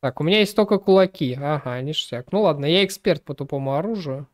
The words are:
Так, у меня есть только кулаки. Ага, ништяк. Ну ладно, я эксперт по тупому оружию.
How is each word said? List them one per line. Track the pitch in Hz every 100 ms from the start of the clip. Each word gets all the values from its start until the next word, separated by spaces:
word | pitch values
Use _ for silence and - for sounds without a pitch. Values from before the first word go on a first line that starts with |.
Так, | 139 -
у |
меня | 151 214
есть | 208 -
только | 208 202
кулаки. | 202 190 190 - 139 127
Ага, | 143 151 135 123
ништяк. | 135 156 - 120 -
Ну | 190
ладно, | 208 143 143
я | 175
эксперт | 190 - - 160
по | -
тупому | 143 - 143 135 139
оружию. | 190 220 160 135 147